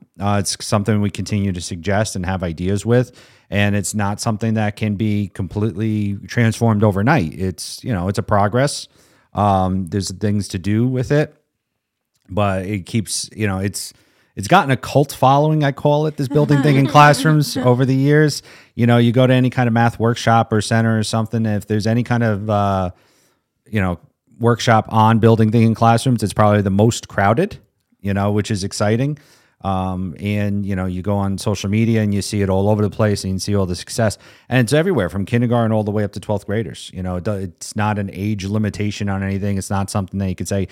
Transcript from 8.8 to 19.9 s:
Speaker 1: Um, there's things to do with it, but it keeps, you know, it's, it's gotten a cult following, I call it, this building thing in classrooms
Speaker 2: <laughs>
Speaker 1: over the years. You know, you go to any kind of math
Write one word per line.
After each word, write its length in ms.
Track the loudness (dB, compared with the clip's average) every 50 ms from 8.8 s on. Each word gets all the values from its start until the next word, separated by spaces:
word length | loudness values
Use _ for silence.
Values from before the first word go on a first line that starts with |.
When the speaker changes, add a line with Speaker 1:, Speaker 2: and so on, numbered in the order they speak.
| -12 -16 _ _ _ _ _ _ _ _ -2
Speaker 1:
Um, 520 | 0 2 2 4 2 2 0 -2 -2 -4
there's 260 | -4 -4 -4 -4 -6
things 340 | -6 -4 -4 -2 -2 -2 -4 -4
to 100 | -8 -6
do 280 | -4 -2 0 0 0
with 240 | 0 -2 -2 -2 0
it, 220 | 0 0 0 -2 -6 _ _ _ _ _ _ _ _ _ _ _ _ _ _ _ _ _ _ -8
but 380 | -4 -2 0 0 -2 -4 -4
it 200 | -4 -6 -6 -6
keeps, 420 | -4 -4 -4 -4 -4 -6 -8 -10 -10 -6
you 120 | -4 -4
know, 120 | -2 -2 -2
it's, 340 | -4 -4 -6 -8 -12 -14 -18 _ _ _ _ _ _ _ -12
it's 120 | -8 0 2
gotten 220 | 4 4 4 2
a 60 | 0
cult 360 | -2 -2 0 0 0 0 0
following, 500 | 0 2 4 4 4 4 4 2 2 2
I 80 | 0 0
call 340 | -2 0 0 0 2 2 0
it, 100 | -2 -4
this 100 | -4 -4 -2
building 320 | 0 0 2 2 2 4
thing 140 | 4 4 4
in 100 | 4 4
classrooms 680 | 6 6 8 8 8 6 4 4 2 4 2 2 0 -2
Speaker 2:
<laughs> 0 |
Speaker 1:
over 280 | 0 2 2 2 4 2
the 100 | 2 2
years. 480 | 2 2 4 4 4 4 2 0 -4 -10 -18 -20 -20 -20 _ -4
You 120 | 0 2
know, 120 | 4 4 6
you 140 | 4 4
go 140 | 4 4 4
to 60 | 4
any 180 | 4 4 2 2
kind 180 | 0 0 0 2
of 40 |
math 260 | 2 2 2 2